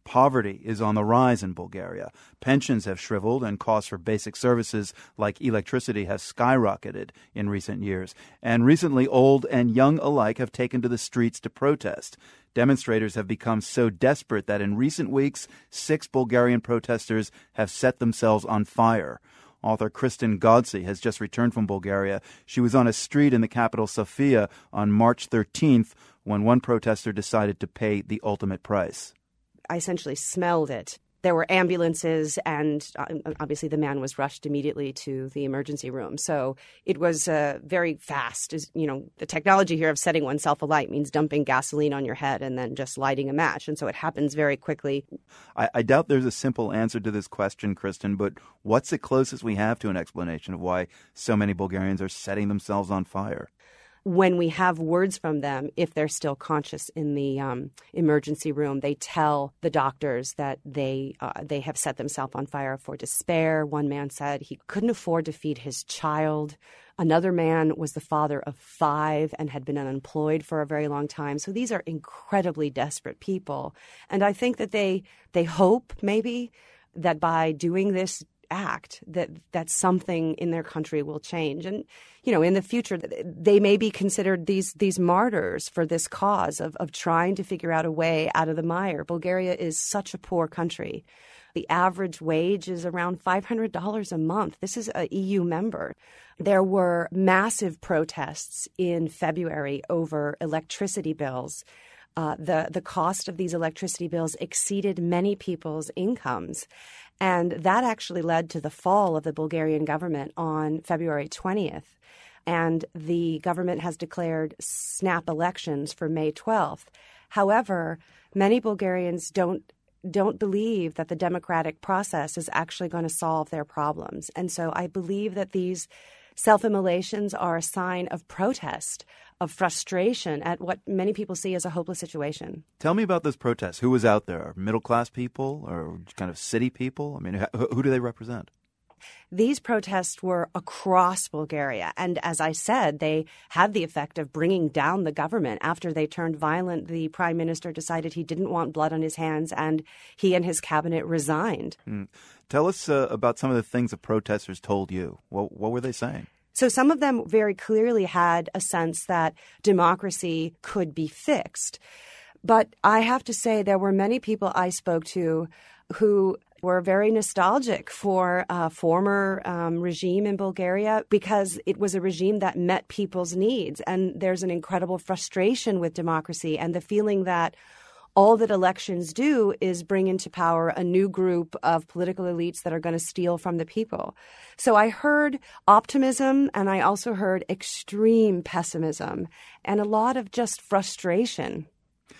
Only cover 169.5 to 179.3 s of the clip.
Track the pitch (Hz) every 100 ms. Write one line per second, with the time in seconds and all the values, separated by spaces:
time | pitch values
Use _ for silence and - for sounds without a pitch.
169.5 | 175 170 170 175 160 185 190 208 196 190
170.5 | 185 180 196 214 220 - 208 190 208 190
171.5 | 175 - 190 202 185 185 165 190 214 190
172.5 | - 175 185 - - 190 180 175 180 208
173.5 | 254 165 147 - 185 185 - 185 185 185
174.5 | 175 - 180 175 180 - 185 - 190 196
175.5 | 247 226 190 170 170 165 160 160 160 165
176.5 | 156 170 175 - 208 208 196 185 175 165
177.5 | - - - - - - - 202 226 220
178.5 | 196 185 190 - 175 165 160 285